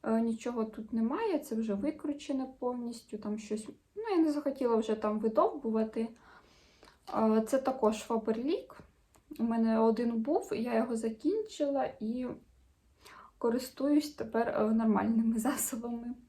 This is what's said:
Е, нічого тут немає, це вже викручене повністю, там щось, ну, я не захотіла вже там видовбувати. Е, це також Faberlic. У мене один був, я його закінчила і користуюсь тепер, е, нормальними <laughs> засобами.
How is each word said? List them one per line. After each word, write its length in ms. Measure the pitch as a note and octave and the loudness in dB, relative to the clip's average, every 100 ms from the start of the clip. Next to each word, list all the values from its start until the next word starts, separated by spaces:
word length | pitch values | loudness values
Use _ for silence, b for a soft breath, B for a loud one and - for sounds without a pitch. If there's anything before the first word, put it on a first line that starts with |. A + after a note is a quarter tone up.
Е, 180 | A3+ A3+ | 0 0
нічого 440 | A#3 A3+ A#3+ A#3+ A3 | 0 -2 -4 -2 -4
тут 280 | - A3 | -6 -6
немає, 460 | A3+ A3+ D#4+ A4+ E4 | 0 0 0 0 0
це 160 | - A3+ | -2 -4
вже 180 | A3+ | -2
викручене 720 | G3+ C#4+ D#4 D4+ C#4+ - C4+ C4 - | -2 -2 -4 -6 -6 -4 -4 -4 -4
повністю, 580 | B3 B3 A#3+ A#3 - G#3 | -4 -4 -6 -10 -12 -10
там 200 | G#3 G#3+ | -6 -6
щось, 300 | - G#3+ - - _ G4+ | -6 -8 -8 -16 _ -10
ну, 80 | A4+ | 0
я 60 | F#4 | 4
не 140 | D#4+ | 4
захотіла 440 | D4 C#4+ C4+ A#3+ A3+ | 2 -2 -2 2 2
вже 200 | A3 G#3+ | 2 0
там 240 | G#3+ G#3+ | 0 0
видовбувати. 880 | A3 A3 G#4 D#4+ A3+ A3 A3 A3+ A3+ B B B B B B B B B - | 2 4 2 2 -2 0 0 -2 -6 B B B B B B B B B -6
Е, 300 | G#3+ A3 A3 A3 | 2 4 4 4
це 100 | C4+ | 0
також 480 | C4 C4 G#3+ A3 - | 0 2 2 2 -2
Faberlic. 640 | A3+ A3+ A3 C4 F4 - - - _ _ _ _ - | -2 0 -2 0 -2 -4 -20 -20 _ _ _ _ -4
У 40 | |
мене 360 | A3+ A3+ A3+ A3 | -2 2 2 4
один 320 | A3+ A3+ A#3 | 4 4 0
був, 380 | A#3 A3+ E4+ - | 0 0 0 0
я 220 | - A#3+ A3+ | -4 0 0
його 200 | B3 A3+ | 0 -2
закінчила 960 | A3+ A3 D4+ G#4+ G#4+ - D4 C#4 - - | -4 -2 -2 0 -4 -2 0 0 -2 -4
і 280 | G#3+ B3+ B3+ - _ _ _ _ _ _ B B B _ | -6 -4 -6 -10 _ _ _ _ _ _ B B B _
користуюсь 720 | A#3 A#3+ - - C4+ D4 D4 | 0 0 -2 -2 4 4 2
тепер, 400 | - A3+ A3+ A#3 | -8 -2 0 2
е, 140 | - | 2
нормальними 760 | G#3+ A3 A3+ G3 G#3+ A3+ A3+ A3+ | 4 4 4 4 4 2 2 2
<laughs> 0 | |
засобами. 760 | A#3 - - A#3 A#3+ A#3 A#3+ B3+ | 0 0 -4 -4 -6 -8 -8 -10